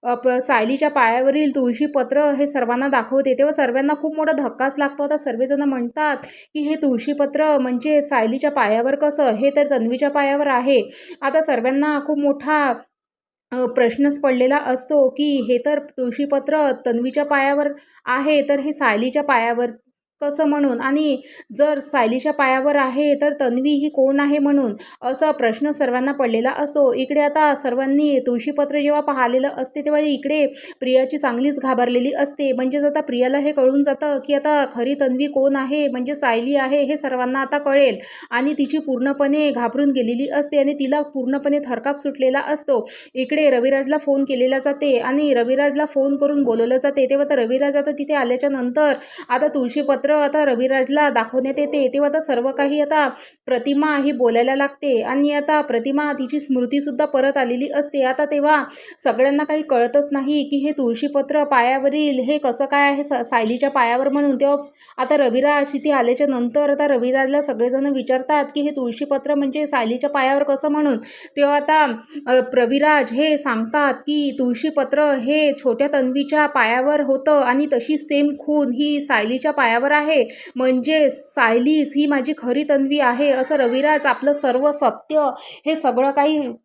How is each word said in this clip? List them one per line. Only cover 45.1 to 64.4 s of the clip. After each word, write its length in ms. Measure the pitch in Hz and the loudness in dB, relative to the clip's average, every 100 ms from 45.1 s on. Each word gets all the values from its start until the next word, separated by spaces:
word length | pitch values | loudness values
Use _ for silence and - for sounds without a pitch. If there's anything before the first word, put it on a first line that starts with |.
| 277 302 | 0 2
रविराजला 500 | 247 233 269 285 277 | 2 2 2 2 0
फोन 320 | 302 277 269 277 | -2 0 0 0
करून 260 | 285 294 | 0 2
बोलवलं 340 | 254 226 233 254 | 0 2 2 2
जाते. 240 | 285 277 254 | 0 0 2
तेव्हा 160 | 277 285 | 2 2
आता 100 | 285 | 0
रविराज 400 | 226 262 285 285 | 0 0 0 0
आता 140 | 285 | -2
तिथे 240 | 294 285 | -4 -2
आल्याच्या 360 | 294 240 247 285 | -2 0 0 -2
नंतर 420 | 269 247 254 302 277 - - 311 | -2 -2 0 2 0 -6 -18 -4
आता 200 | 254 294 | 0 0
तुळशीपत्र 640 | 285 247 285 285 262 277 | 0 -4 -2 -2 -2 2
आता 320 | 302 285 302 | 2 2 0
रविराजला 640 | 285 240 262 269 254 285 294 | 0 0 0 0 0 2 2
दाखवण्यात 480 | 233 226 254 262 269 | 2 -2 -2 -2 -2
येते. 300 | 294 302 262 | -2 0 0
तेव्हा 220 | 269 285 | 0 0
आता 100 | 302 | -2
सर्व 300 | 311 247 254 | -2 -2 -2
काही 280 | 269 277 294 | -2 -2 0
आता 280 | 294 311 277 - - _ - | 0 2 0 -2 -20 _ -4
प्रतिमा 500 | 247 247 277 302 285 | -2 0 0 0 0
ही 160 | 277 | 0
बोलायला 440 | 247 240 233 247 269 | 0 2 2 2 0
लागते 460 | 277 285 294 240 | -2 -2 -2 0
आणि 300 | - 269 285 | 0 0 0
आता 280 | 294 294 302 | 0 0 0
प्रतिमा 520 | 294 240 240 277 294 | 2 -2 0 -2 -2
तिची 280 | 285 254 294 | -4 -4 -6
स्मृतीसुद्धा 640 | 285 254 247 277 285 240 | -2 -2 0 -2 -2 -2
परत 320 | 294 277 269 277 | 0 2 2 2
आलेली 320 | 247 247 285 | 0 -2 -2
असते. 320 | 285 294 285 | -2 -2 0
आता 220 | 262 254 | 0 0
तेव्हा 400 | 294 294 294 302 262 - - - | 0 0 2 2 0 -12 -20 -4
सगळ्यांना 400 | 269 220 262 285 | -2 2 2 2
काही 180 | 302 311 | 0 -4
कळतच 460 | 302 247 240 285 285 | 0 0 2 2 0
नाही 300 | 277 277 294 | -2 -2 -2
की 120 | 285 285 | 0 -2
हे 160 | 285 | -2
तुळशीपत्र 720 | 294 247 226 285 285 277 294 | -2 -2 -2 -2 -2 0 -2
पायावरील 760 | 294 262 240 269 277 294 302 254 | 2 2 2 2 0 0 0 0
हे 200 | 247 294 | 0 -2
कसं 260 | 269 247 | -2 -2
काय 260 | 269 285 285 | 0 2 2
आहे 140 | 277 | 0
सा-, 180 | 285 262 | -2 -4
सायलीच्या 480 | 240 233 220 240 277 | -2 -2 0 0 0
पायावर 380 | 285 233 240 277 | 2 0 2 0
म्हणून. 280 | 277 285 | 0 0
तेव्हा 200 | 262 | 2